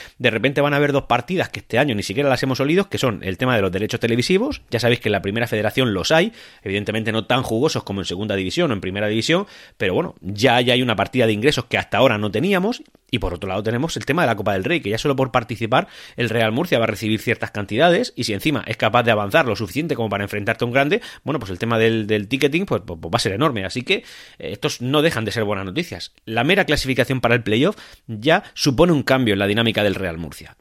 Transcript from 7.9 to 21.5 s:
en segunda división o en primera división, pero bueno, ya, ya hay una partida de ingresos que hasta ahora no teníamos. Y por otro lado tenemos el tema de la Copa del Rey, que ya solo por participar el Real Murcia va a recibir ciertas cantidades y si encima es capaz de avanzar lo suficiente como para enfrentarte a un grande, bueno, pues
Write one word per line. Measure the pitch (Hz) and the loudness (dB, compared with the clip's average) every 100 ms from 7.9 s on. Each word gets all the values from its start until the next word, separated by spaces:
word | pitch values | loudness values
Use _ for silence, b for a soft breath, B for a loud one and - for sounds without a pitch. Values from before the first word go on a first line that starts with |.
| 98 | -6
en | 92 | -6
segunda | 90 107 98 | -4 -2 -2
división | 92 165 170 | -2 0 0
o | |
en | 101 | -2
primera | 92 98 107 | -4 -4 -2
división, | 110 131 170 202 B B B | 0 2 0 -2 B B B
pero | 98 | -2
bueno, | 104 175 - | 0 -2 -6
ya, | 90 101 120 120 | -10 0 2 4
ya | 123 | 4
hay | 123 | 2
una | 127 107 | 2 0
partida | 98 127 113 | 0 2 2
de | |
ingresos | 104 131 139 - | 2 2 0 0
que | 101 | -2
hasta | - 101 | 0 4
ahora | 131 104 | 4 4
no | 104 | -2
teníamos. | 107 180 190 196 - - _ _ | 0 2 2 0 -4 -10 _ _
Y | 113 | -4
por | 92 | -4
otro | 85 98 | -4 -4
lado | 95 | -4
tenemos | 110 120 160 - | -2 -2 -2 -4
el | 104 | -4
tema | 165 | 0
de | 139 | 0
la | 110 | 0
Copa | 107 | -2
del | 98 | -2
Rey, | 120 170 | 0 -2
que | 101 | -2
ya | 98 | -2
solo | 147 131 | 0 0
por | 131 | 0
participar | 123 113 113 110 135 196 B B B | 0 -2 -6 0 0 0 B B B
el | 120 | -2
Real | 113 110 | 0 0
Murcia | 117 180 123 | 0 0 0
va | 113 | 0
a | |
recibir | 101 107 110 | -2 -2 -2
ciertas | - 110 113 | -2 -4 -4
cantidades | 104 98 107 175 185 247 - | -8 -4 2 4 4 0 -4
y | |
si | 110 | -4
encima | 98 156 127 - | -2 -2 -2 -4
es | - | -2
capaz | 113 117 | 2 2
de | 117 | 4
avanzar | 107 101 151 131 | 2 2 2 2
lo | 101 | 0
suficiente | 104 135 165 120 | -4 -4 -4 -2
como | 110 | -2
para | 101 | -2
enfrentarte | 101 104 101 - | -4 -4 -4 -2
a | 120 | 0
un | |
grande, | 127 143 196 B B 127 | 2 2 0 B B -6
bueno, | 147 | -4
pues | 98 | -4